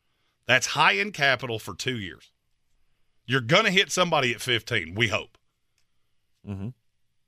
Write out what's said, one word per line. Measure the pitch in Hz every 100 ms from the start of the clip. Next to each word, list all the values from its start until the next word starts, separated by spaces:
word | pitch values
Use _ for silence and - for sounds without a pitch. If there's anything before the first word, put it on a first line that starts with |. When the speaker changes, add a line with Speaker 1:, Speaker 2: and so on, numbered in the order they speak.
| _ _ _ _ -
Speaker 1:
That's | 127 -
high | 143 170
in | 196 208
capital | - 139 123 127 110
for | - 95
two | 139 123
years. | 90 57 - _ _ _ _ _ _ _ _ _ -
You're | 135
gonna | 117 185 220
hit | 185 175
somebody | - 175 156 127
at | 107
fifteen, | 123 117 - 113 80 98
we | 110
hope. | 101 - _ _ _ _ _ _ _ _ _ _ _ 98
Speaker 2:
Mm-hmm. | 98 104 - _ _ _ _